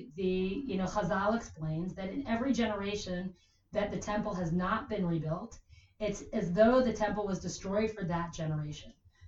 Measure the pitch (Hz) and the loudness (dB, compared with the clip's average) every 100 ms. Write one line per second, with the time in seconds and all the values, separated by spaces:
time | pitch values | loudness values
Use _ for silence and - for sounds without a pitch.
0 | - - 185 185 190 - - 190 185 208 | -8 -2 2 2 2 0 -2 -2 0 0
1 | 180 196 202 226 - 156 156 160 180 190 | 2 2 2 2 -2 -6 -2 -2 -2 -4
2 | 190 277 220 226 269 233 220 202 202 208 | -4 -4 -2 0 2 2 2 0 -2 -2
3 | 190 180 185 - _ _ _ 208 202 190 | -2 -4 -4 -8 _ _ _ -2 -2 -2
4 | - 214 208 180 165 180 185 220 - 202 | -2 -2 0 -2 0 0 2 0 -2 -2
5 | 175 165 151 170 240 - - - - - | 0 0 0 -4 -6 -14 -20 -20 -20 -6
6 | 214 202 - 226 170 185 226 262 240 208 | -4 -4 -4 -2 2 6 8 8 4 2
7 | 208 202 196 180 175 - 190 202 214 214 | 0 0 0 -2 -4 -6 -2 0 0 -2
8 | 170 170 170 - 160 151 151 156 - - | -2 -2 -2 -4 -2 -2 -4 -8 -12 -20
9 | - _ | -20 _